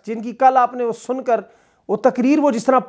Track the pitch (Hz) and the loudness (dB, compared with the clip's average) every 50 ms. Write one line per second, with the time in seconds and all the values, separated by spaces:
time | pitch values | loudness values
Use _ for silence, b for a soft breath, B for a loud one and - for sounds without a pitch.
0 | _ 208 226 226 214 240 233 - 262 262 262 254 247 247 254 247 240 226 226 226 | _ -10 -10 -8 -10 -12 -2 2 2 4 4 4 2 0 -2 -4 -6 -6 -6 -8
1 | - - 254 262 - 254 226 202 190 b b b b b b b b - 202 208 | -8 -8 -8 -6 -2 -2 -2 -2 -4 b b b b b b b b -6 -2 0
2 | - 254 254 247 226 262 294 311 285 285 226 233 - 262 262 247 247 | 0 0 2 2 2 2 2 2 2 2 0 0 0 0 0 0 4